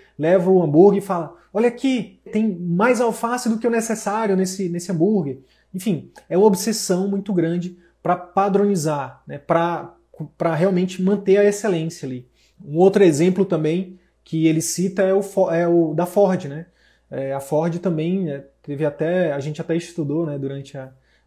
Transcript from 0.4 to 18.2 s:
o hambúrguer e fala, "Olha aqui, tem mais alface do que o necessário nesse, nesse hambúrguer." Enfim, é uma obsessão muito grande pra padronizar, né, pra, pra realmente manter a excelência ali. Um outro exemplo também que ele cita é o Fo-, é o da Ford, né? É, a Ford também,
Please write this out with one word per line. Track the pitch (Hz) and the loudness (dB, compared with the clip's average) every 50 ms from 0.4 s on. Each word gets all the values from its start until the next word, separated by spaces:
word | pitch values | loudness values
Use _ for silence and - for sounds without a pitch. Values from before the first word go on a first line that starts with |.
| 175 190 | 4 4
o | 190 180 | 4 4
hambúrguer | 170 151 143 160 190 202 190 196 | 4 4 6 8 8 8 6 4
e | - | -2
fala, | - 185 170 160 - - - _ _ | -4 -6 -6 -6 -8 -14 -20 _ _
"Olha | - 202 233 240 | -2 0 0 0
aqui, | 240 - - 269 262 240 - - - _ _ - | 0 0 -2 0 0 0 -4 -8 -14 _ _ -6
tem | - 214 220 220 185 170 | -2 -2 0 0 -2 -4
mais | 175 175 170 175 214 254 247 220 | -4 -2 0 2 2 2 2 2
alface | 247 226 208 - - 233 247 240 - 226 | 0 -2 -2 -2 -4 -4 -4 -4 -2 -2
do | 226 | -2
que | 220 - 240 | 0 -2 0
o | |
necessário | 233 226 220 226 220 220 - 208 202 220 226 202 190 | 0 0 -2 -2 -6 -6 -4 -4 -4 -2 -2 0 0
nesse, | 185 190 185 190 - 190 170 | 0 0 -2 -4 -6 -6 -4
nesse | 170 175 - - | -6 -6 -6 -6
hambúrguer." | 185 156 170 208 220 196 156 139 127 - - _ _ _ _ _ | -2 0 2 2 2 0 -2 -4 -8 -10 -14 _ _ _ _ _
Enfim, | - 190 - 220 175 139 127 - _ - _ _ | -14 -6 -4 -2 -4 -4 -6 -12 _ -20 _ _
é | 151 | 2
uma | 180 208 | 4 4
obsessão | 214 190 185 - 226 208 - - - 180 180 190 | 4 4 2 0 -4 -4 -4 -2 -2 0 0 0
muito | 202 196 196 196 - | -2 -2 -4 -4 -2
grande | 196 180 160 165 175 175 170 180 - - _ _ _ _ | 0 0 0 0 -2 -2 -4 -6 -12 -16 _ _ _ _
pra | - 170 180 | -2 -2 -2
padronizar, | 180 - - _ 190 196 208 190 196 202 202 202 175 143 160 151 143 131 127 - _ _ - | -2 -4 -4 _ 0 0 2 2 2 2 2 2 0 0 -2 -2 -4 -6 -10 -14 _ _ -14
né, | 139 139 | -14 -14
pra, | - - 170 170 170 170 170 156 - - - _ _ _ - - 151 - - | -4 0 0 2 2 0 -2 -6 -10 -14 -18 _ _ _ -16 -14 -14 -14 -8
pra | _ 170 170 160 | _ -2 -2 0
realmente | 147 175 196 190 175 190 185 - - | 2 2 2 2 2 0 -2 -2 -2
manter | 180 190 208 196 196 196 190 | 0 0 0 0 2 2 4
a | 202 202 | 4 4
excelência | 202 202 - - 214 180 160 160 165 160 - - | 4 2 0 -2 -2 -2 -2 -2 -6 -8 -8 -10
ali. | 135 127 123 127 _ _ _ _ _ _ _ - | -10 -10 -12 -14 _ _ _ _ _ _ _ -14
Um | 143 147 165 | -6 2 4
outro | 185 196 190 208 202 | 4 4 6 6 6
exemplo | 170 147 135 170 190 185 202 190 | 6 6 4 2 2 2 2 0
também | 185 175 156 156 151 165 185 190 - - - _ _ _ _ _ | 0 0 -2 0 -2 -2 -2 -4 -8 -12 -20 _ _ _ _ _
que | - 165 160 160 160 | -8 -2 2 2 2
ele | 156 160 | 2 2
cita | 160 - - 175 180 196 190 - | -2 -2 -4 -2 -2 -2 0 0
é | 190 190 190 | 2 2 2
o | 202 | 0
Fo-, | 196 - - 196 185 - | 0 -2 0 0 0 2
é | 165 170 175 170 | 2 0 2 4
o | 170 170 165 156 151 | 4 4 4 2 0
da | 160 180 | -2 -2
Ford, | 180 - 208 202 190 185 - - | 0 2 2 4 4 2 -2 -4
né? | 139 139 156 170 - _ _ _ _ _ _ _ _ | -8 -10 -12 -14 -16 _ _ _ _ _ _ _ _
É, | 135 135 135 135 | -10 -8 -6 -6
a | 135 135 | -6 -6
Ford | 135 - 156 151 160 175 165 175 | -4 -2 0 0 0 0 -2 -2
também, | - 190 165 156 156 170 185 196 | -4 -2 -2 -2 -2 -2 -2 -2